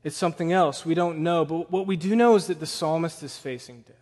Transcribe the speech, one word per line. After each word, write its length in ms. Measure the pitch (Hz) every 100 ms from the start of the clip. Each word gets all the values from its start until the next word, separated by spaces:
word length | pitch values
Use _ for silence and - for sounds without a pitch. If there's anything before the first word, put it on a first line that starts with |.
it's 140 | 151 -
something 340 | 175 - 165
else. 320 | 185 160 135
We 120 | 165 165
don't 240 | 175 160
know. 260 | 165 170 151
But 240 | 165 170
what 160 | 185 190
we 100 | 185
do 200 | 180 226
know 180 | 240
is 140 | 214 175
that 120 | 165
the 60 | 160
psalmist 560 | - 160 160 165 -
is 160 | 143 -
facing 460 | 139 123 - 120
death. 120 | 110 113